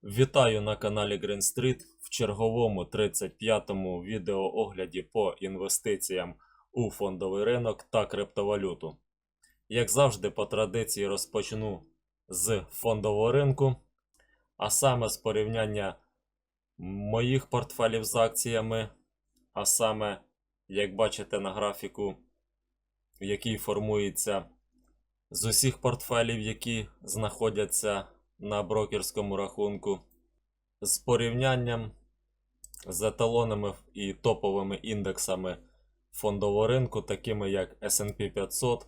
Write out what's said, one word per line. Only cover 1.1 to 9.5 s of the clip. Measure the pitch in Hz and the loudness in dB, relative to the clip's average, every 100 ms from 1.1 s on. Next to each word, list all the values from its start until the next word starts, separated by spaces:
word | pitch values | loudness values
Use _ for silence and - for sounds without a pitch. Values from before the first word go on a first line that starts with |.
| 101 | -2
Green | 104 101 | -2 0
Street | - - 127 123 - _ | -2 0 0 0 -6 _
в | - | -10
черговому | - 110 101 113 113 117 95 | -2 -2 0 0 2 0 0
тридцять | 87 - 104 - 92 - | -4 0 0 0 -6 -4
п'ятому | 107 107 - 98 92 87 | 0 0 0 -4 -4 -6
відеоогляді | 90 110 90 98 95 - 104 92 92 90 | -6 -6 -2 -2 0 0 -2 -4 -6 -6
по | - 113 98 | -4 0 0
інвестиціям | - 95 95 95 - 113 98 - 92 87 82 _ _ _ | -2 -8 -6 -4 -2 0 -2 -2 -4 -4 -10 _ _ _
у | - 110 | -4 -4
фондовий | - 101 92 95 98 | -2 -4 -2 -2 0
ринок | 107 123 117 104 | 2 2 0 -4
та | - 113 101 | 0 0 0
криптовалюту. | 98 101 - 101 104 98 85 78 73 _ _ _ _ _ | -4 -4 -2 0 0 -2 -6 -10 -12 _ _ _ _ _